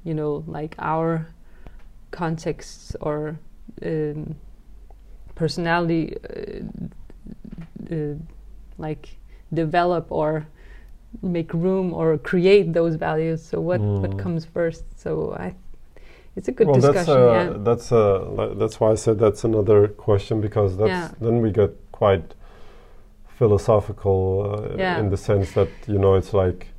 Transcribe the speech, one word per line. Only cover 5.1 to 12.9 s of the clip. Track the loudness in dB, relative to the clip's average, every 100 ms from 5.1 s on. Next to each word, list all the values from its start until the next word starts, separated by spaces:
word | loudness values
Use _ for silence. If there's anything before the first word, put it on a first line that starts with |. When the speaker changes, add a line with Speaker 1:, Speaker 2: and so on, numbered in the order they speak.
| -20 -18 -4
Speaker 1:
personality, | -4 -2 0 0 2 0 -2 -8 -12
uh, | -12 -12 -10 -12 -10 -12 -14 -18 -18 -18 -18 -16 -16 -16 -16 -8 -6
uh, | -6 -8 -12 -18 -20 -20 -18 -12
like, | -10 -10 -12 -18 -20 -20 -6
develop | -2 0 2 2 0 -2
or | -2 -2 -2 -6 -18 -20 -20 -20 -20 -20 -8
make | -4 -4 -2
room | -2 0 0 -2
or | 0 0 0
create | 0 2 6 6 6
those | 2 2